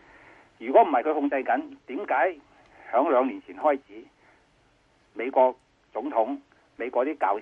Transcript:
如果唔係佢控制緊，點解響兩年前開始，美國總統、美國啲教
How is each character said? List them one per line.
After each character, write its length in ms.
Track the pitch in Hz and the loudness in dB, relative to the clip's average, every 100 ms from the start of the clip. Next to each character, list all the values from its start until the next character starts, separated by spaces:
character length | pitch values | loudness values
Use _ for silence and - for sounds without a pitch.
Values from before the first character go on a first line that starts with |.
| _ - - - _ - | _ -20 -20 -20 _ -14
如 140 | 117 | 2
果 100 | 190 | 4
唔 40 | 214 | 6
係 160 | 131 | 2
佢 120 | 117 | 0
控 160 | 156 143 | -2 -2
制 60 | 139 | -2
緊， 260 | 123 123 156 139 - | -2 -2 -4 -14 -12
點 200 | 127 208 | -10 -4
解 300 | 131 170 156 - _ _ - - | 0 0 -2 -14 _ _ -20 -4
響 180 | 117 139 | 0 2
兩 160 | 127 131 | 2 2
年 140 | 98 - | -2 -14
前 100 | 90 | -2
開 180 | 151 139 - | 0 0 -4
始， 60 | 208 - _ _ _ _ _ _ _ _ _ _ | -20 -20 _ _ _ _ _ _ _ _ _ _
美 160 | - 117 | -8 -2
國 240 | 131 127 123 _ _ _ | 4 4 2 _ _ _
總 180 | 110 135 | -8 -4
統、 260 | 117 113 139 - _ _ - | 0 0 -2 -12 _ _ -12
美 140 | 120 | -6
國 140 | 123 135 | -2 -2
啲 100 | 151 | -2
教 200 | 95 104 | -2 -2